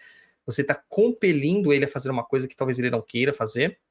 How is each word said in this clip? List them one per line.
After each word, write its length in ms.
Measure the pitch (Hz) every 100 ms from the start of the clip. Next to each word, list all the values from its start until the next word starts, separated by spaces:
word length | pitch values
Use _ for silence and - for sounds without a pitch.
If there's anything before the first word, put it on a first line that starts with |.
| - - _ _ -
você 160 | 123
tá 180 | 143 139 -
compelindo 840 | - 240 240 190 151 143 196 175
ele 120 | 143
a 40 | 135
fazer 200 | 135 131
uma 140 | 127
coisa 240 | 117 135 131
que 80 |
talvez 240 | - 131 127
ele 120 | 123
não 120 | 120
queira 300 | - 117 135
fazer. 480 | 139 110 120 160 - _